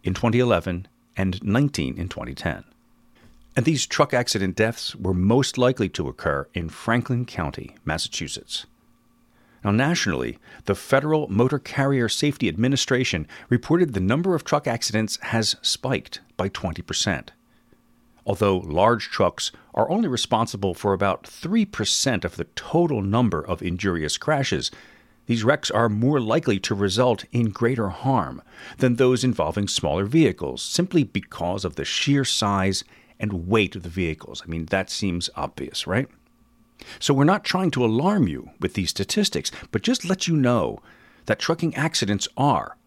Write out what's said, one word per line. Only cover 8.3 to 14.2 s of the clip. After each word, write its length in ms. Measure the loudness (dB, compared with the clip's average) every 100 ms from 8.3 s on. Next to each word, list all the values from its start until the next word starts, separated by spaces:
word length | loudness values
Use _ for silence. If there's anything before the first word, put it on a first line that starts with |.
| -10 -10 -10 -12 _ _ _ _ _ _ _ _ _
Now, 80 | 0
nationally, 680 | 2 2 0 0 -2 -4 -8 -16 -10 -4
the 100 | -2
Federal 500 | 2 2 2 0 0
Motor 320 | 2 2 2
Carrier 500 | -4 0 2 2 0
Safety 400 | 2 0 2 0
Administration 800 | 2 2 2 2 0 0 -2 -4 -8 0
reported 440 | 0 4 2 2
the 60 | 2
number 380 | 2 2